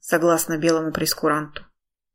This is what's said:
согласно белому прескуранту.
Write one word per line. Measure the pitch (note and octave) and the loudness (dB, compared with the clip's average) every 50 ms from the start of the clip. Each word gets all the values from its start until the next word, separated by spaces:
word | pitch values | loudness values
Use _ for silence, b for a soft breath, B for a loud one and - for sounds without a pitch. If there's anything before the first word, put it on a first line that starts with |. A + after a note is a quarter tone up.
согласно | - - - - E3 E3+ E3 D#3+ - - E3+ | -2 0 0 4 4 4 4 2 0 -2 -4
белому | D#3 D#3+ E3 E3 D#3+ D#3+ D#3 | 0 0 2 2 0 0 -4
прескуранту. | - - D#3+ D#3 - - - D#3 D3 D3+ D3+ D3 - - - - _ _ _ _ _ _ _ _ | -4 -2 -2 -4 -2 -2 0 0 0 -2 -4 -8 -12 -16 -20 -20 _ _ _ _ _ _ _ _